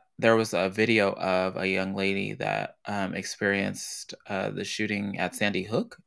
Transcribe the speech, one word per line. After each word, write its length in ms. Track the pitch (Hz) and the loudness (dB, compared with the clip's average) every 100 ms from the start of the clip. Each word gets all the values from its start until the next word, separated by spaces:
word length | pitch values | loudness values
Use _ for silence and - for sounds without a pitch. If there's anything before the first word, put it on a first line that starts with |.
| _ - | _ 2
there 160 | 117 113 | 4 6
was 160 | 110 | 4
a 160 | 90 95 | 0 0
video 440 | 98 110 113 98 | 2 4 6 4
of 440 | 98 95 92 95 95 | 2 2 2 2 0
a 120 | 95 | 0
young 260 | 95 95 | 0 0
lady 380 | 98 98 98 101 | 0 0 0 -2
that, 420 | 107 - 52 - - - | -4 -2 -2 -4 -8 -6
um, 280 | 101 95 | -4 -2
experienced, 1000 | 98 95 - 104 98 98 101 - - - - - | -4 -8 -2 0 2 0 -4 -8 -10 -12 -16 -6
uh, 240 | 98 101 | -4 -4
the 140 | 98 | -4
shooting 540 | 101 - 107 104 101 95 | -6 -4 -2 -2 -4 -2
at 160 | 90 | -4
Sandy 280 | - 104 98 | 0 0 0
Hook, 340 | 95 120 233 - | -2 -2 -2 -8